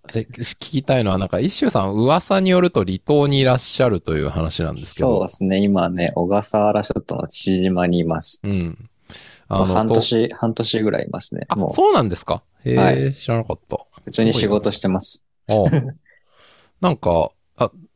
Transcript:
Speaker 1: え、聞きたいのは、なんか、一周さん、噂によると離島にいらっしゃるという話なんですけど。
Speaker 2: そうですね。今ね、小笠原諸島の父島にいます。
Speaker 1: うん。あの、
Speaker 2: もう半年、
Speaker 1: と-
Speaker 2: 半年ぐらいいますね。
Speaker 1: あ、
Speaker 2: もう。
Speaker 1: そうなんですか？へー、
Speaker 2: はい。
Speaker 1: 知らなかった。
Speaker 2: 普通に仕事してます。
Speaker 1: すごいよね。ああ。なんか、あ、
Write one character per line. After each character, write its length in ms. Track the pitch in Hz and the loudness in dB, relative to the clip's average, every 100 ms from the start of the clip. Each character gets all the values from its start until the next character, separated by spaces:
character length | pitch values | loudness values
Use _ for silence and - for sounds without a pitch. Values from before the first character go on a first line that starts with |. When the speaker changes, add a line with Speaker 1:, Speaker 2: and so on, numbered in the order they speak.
| - | -10
Speaker 1:
え、 60 | 113 | -8
聞 380 | 110 - 120 - | -8 -8 -10 -10
き 260 | - 143 | -8 -4
た 140 | 135 131 | 0 0
い 60 | |
の 80 | 104 | 2
は、 60 | 95 | 0
な 80 | 98 | -2
ん 20 | |
か、 140 | 92 | -2
一 120 | 160 | -2
周 160 | - 262 | -2 0
さ 140 | 113 95 | 0 0
ん、 40 | |
噂 480 | 104 123 170 - 196 | 0 2 2 0 0
に 120 | 190 | 2
よ 100 | 180 | 2
る 100 | 180 | 2
と 140 | 127 92 | 0 -2
離 140 | 92 | -2
島 280 | - 147 143 | 0 2 4
に 120 | 139 | 4
い 40 | |
ら 120 | 127 123 | 2 2
っ 40 | |
し 240 | - - | 0 0
ゃ 60 | 127 | 2
る 100 | 95 | 0
と 160 | - 80 | -2 -2
い 60 | |
う 80 | 71 | -2
話 340 | 73 80 - | -2 -4 -4
な 80 | 80 | -6
ん 40 | 69 | -4
で 60 | |
す 140 | - - | -4 0
け 60 | |
ど。 160 | 131 104 | 0 0
Speaker 2:
そ 20 | |
う 40 | |
で 40 | 92 | -2
す 160 | - | -2
ね。 180 | 95 95 | -2 0
今 280 | 101 98 87 | 2 2 0
ね、 240 | 90 85 - | -2 -2 -2
小 140 | 87 | 0
笠 320 | 101 104 107 | 0 0 2
原 220 | 104 107 | 2 2
諸 100 | - - | -2 -6
島 160 | - - | -6 -8
の 100 | - | -4
父 300 | - - 95 | 0 2 2
島 280 | 92 90 87 | 2 2 2
に 120 | 87 | 2
い 60 | 82 | 0
ま 160 | 78 | -2
す。 180 | - - 104 | -2 -4 -2
Speaker 1:
う 20 | |
ん。 420 | 98 85 82 - _ - - - - - | -2 -4 -8 -18 _ -20 -20 -20 -20 -4
あ 100 | 95 | 0
の、 60 | 92 | 2
Speaker 2:
も 80 | |
う 20 | 92 | 2
半 120 | 110 | 2
年、 400 | 113 - 113 113 | 2 2 0 0
Speaker 1:
と- 60 | - | -2
Speaker 2:
半 140 | 117 | -4
年 260 | 113 113 113 | -2 -2 0
ぐ 80 | 107 | 0
ら 100 | 57 | -2
い 60 | - | -4
い 20 | |
ま 100 | - | -6
す 160 | - 50 | -8 -8
ね。 120 | - | -4
Speaker 1:
あ、 80 | - | -2
Speaker 2:
も 100 | - | -2
う。 60 | |
Speaker 1:
そ 160 | - 403 | 2 4
う 40 | |
な 80 | 370 | 4
ん 60 | 113 | 0
で 80 | 87 | -4
す 80 | - | -4
か？ 180 | 80 - _ | -6 -8 _
へ 100 | 127 | -2
ー、 20 | 123 | 2
Speaker 2:
は 140 | 131 | 2
い。 200 | 135 135 | 2 0
Speaker 1:
知 140 | 135 - | -4 -4
ら 80 | 117 | -2
な 80 | |
か 120 | 117 - | -4 -8
っ 40 | - | -8
た。 180 | - - - - | -10 -10 -20 -6
Speaker 2:
普 60 | |
通 120 | - | 0
に 80 | 113 | 2
仕 160 | 110 104 | 2 2
事 240 | 104 104 | 0 0
し 80 | - | -2
て 80 | 98 | -2
ま 140 | 92 | 0
す。 260 | - - - _ - | -2 -4 -8 _ 0
Speaker 1:
す 40 | |
ご 140 | 107 101 | 2 4
い 60 | |
よ 80 | 151 | 2
ね。 60 | 131 | -2
あ 20 | |
あ。 60 | 143 _ _ _ _ _ _ _ _ | -8 _ _ _ _ _ _ _ _
な 100 | 180 | -2
ん 40 | 151 | 0
か、 360 | - 85 78 - _ - | 2 2 0 -4 _ -4
あ、 140 | 117 - - | -4 -4 -20